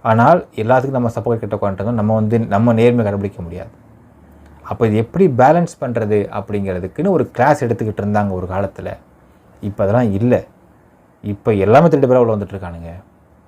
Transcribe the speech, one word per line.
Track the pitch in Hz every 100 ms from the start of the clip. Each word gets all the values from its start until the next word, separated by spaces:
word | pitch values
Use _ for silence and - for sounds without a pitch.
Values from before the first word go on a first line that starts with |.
ஆனால் | 120 113 127 175 - -
எல்லாத்துக்கும் | 110 127 135
நம்ம | 131 120 117
சப்போர்ட் | 120 113
கிட்ட | 104 104
உட்காந்துட்டோம்னா | 101 92 101
நம்ம | 117 107
வந்து | 110 107 117
நம்ம | 113 101 120
நேர்மை | 113 120 120 107
கடைபிடிக்க | 101 98 -
முடியாது. | 85 90 - - _ - _ _ - - - -
அப்ப | - - 113
இது | 107
எப்படி | 110 175 190
பேலன்ஸ் | 120 127 170 170 -
பண்றது | 127 117 107 104 98 104
அப்படிங்கிறதுக்குன்னு | 95 104 95 90 92 - 190
ஒரு | 165 -
கிளாஸ் | - 135 143
எடுத்துக்கிட்டு | 120 117 110 -
இருந்தாங்க | 104 107 101
ஒரு | 92 92
காலத்துல. | 92 98 - 95 - _ _ _ _ _ -
இப்ப | 101 104
அதெல்லாம் | 98 120 117
இல்ல. | 98 120 113 - _ _ _ _ _ _ _
இப்ப | 104 101 -
எல்லாமே | 104 98 127 170
திருட்டு | 143 131 127
பேரா |
உள்ள | 117 107
வந்துட்டு | 95
இருக்கானுங்க. | 98 90 85 85 90 - _ _ _